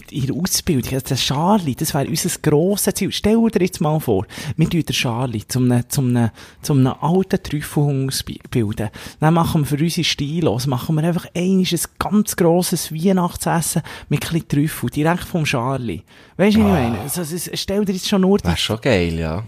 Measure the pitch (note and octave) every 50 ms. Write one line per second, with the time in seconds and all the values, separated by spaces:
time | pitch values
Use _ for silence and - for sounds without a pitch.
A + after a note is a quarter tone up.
0 | - - - D3+ C#3 B2+ - A#2+ F3 - - - - - E3 B2+ G#2+ - C3 C3
1 | - - C#3 - - - C3+ C#3 E3 F3+ G#3+ A3 F3 D3 A#2 - D#3+ D#3 - D3
2 | C3+ - D3+ D#3 - F3 - - - - D3 C#3+ E3 F#3+ G#3 G3 - - F3+ -
3 | G3+ D#3 - - - G#3 A3 A3+ A3+ A3+ - F3+ F3 F#3 - - E3+ D3+ D#3 D#3
4 | - - G#2+ F#2+ - - - - - D#3 B2 - D#3+ - - E3+ D3 - C3 -
5 | - C3+ A2+ A#2 C3 C3 A2+ G#2+ G2+ - - B2 B2+ B2 B2 A#2+ A#2+ - - C#3+
6 | C3+ B2 B2 A#2+ A#2 A2 - - - - - - - - D3+ C3+ C3 C3 - -
7 | - D3+ F3 F#3+ F#3+ F#3+ - F3+ - - - D3+ C#3+ - - D#3 D3 C#3+ C#3 C3+
8 | C3+ C3+ C3+ - - - - - - - - B2+ A2+ G2+ A2 - G#2+ G#2+ - -
9 | - - - - D3 D#3 E3+ E3+ E3 - - E3 C#3+ B2+ D3 C#3 D#3 E3+ D#3+ F3
10 | D3+ - - - D3 C#3 D#3 F3 F3 B2+ F#2+ B2 B2 C#3 C3 A#2 - - D#3+ D#3
11 | D3+ F3 E3+ F3 - - - F3 F3 F#3 F#3+ F#3 F#3 D3 E3+ D#3+ - - _ -
12 | - D3 F3 G#3+ G#3 - - - F#3 E3 E3+ F3+ F3+ - - E3 - - D#3 D#3+
13 | D#3+ G3+ F#3+ F#3 F3 F3 - - - E3+ D#3 E3+ D#3 - - E3 - - - -
14 | - - - B2+ - - D#3+ E3 - - - C#3+ C#3+ D#3+ - - - A#2+ - C#3+
15 | D3 D#3+ F3 F3+ - - - F3+ D#3 - - C3 A#2 C3 C3+ C3 B2 A2+ E2+ -
16 | - _ - - - - _ - F3 G#3+ G#3 A3 G#3+ G3+ F#3+ F3 - A#2 A#2 F#2+
17 | - D3 - F3 F3 C#3+ E3+ F3 - - - - - - G3 G3+ G#3+ F#3 G3 F#3
18 | - - G#3 G3 F#3 F#3 G3 G#3 - F2 E2 - - - G#2+ A2+ - D3 A#2 F#2
19 | F2 E2+ E2 E2 E2 D#2+ D#2+ F#2 A2+